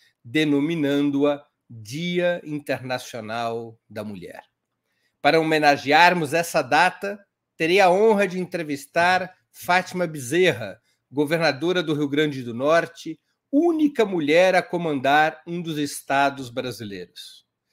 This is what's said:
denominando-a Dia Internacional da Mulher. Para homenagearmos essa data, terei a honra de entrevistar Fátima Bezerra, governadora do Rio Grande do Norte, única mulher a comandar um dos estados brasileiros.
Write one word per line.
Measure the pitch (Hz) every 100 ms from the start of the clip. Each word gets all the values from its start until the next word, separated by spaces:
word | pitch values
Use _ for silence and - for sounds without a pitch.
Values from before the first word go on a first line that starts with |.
| _ _
denominando-a | 117 147 151 143 151 170 139 143 143 139 143 143 _ _ -
Dia | 117 107 147 175 175 175 175
Internacional | 151 147 147 127 127 127 - 120 107 117 117 117 117 113 _
da | 107
Mulher. | 104 95 85 - - _ _ _ _ _ _ _
Para | 143 160
homenagearmos | 160 156 147 135 131 156 175 180 139
essa | 165 165 165
data, | 127 147 180 - 202 208 _ _ _ -
terei | 160 190
a | 185
honra | 185 226 202 196
de | 185
entrevistar | 175 175 151 139 - 170 175 185 180 _ _
Fátima | - - 180 180 180 175
Bezerra, | 151 123 170 180 117 101 90 _ _ _
governadora | 131 147 165 156 135 165 180
do | 156
Rio | 147 143
Grande | 143 151 131
do | 120
Norte, | 117 143 165 170 - 165 160 _ _ -
única | 277 339 311 294 262
mulher | 208 180 143 165 185
a | 180
comandar | - 175 165 143 135 147 156 - 170
um | 175
dos | 165 151
estados | 143 - - 139 139 135 123
brasileiros. | 123 127 110 107 95 87 - - - _ _ _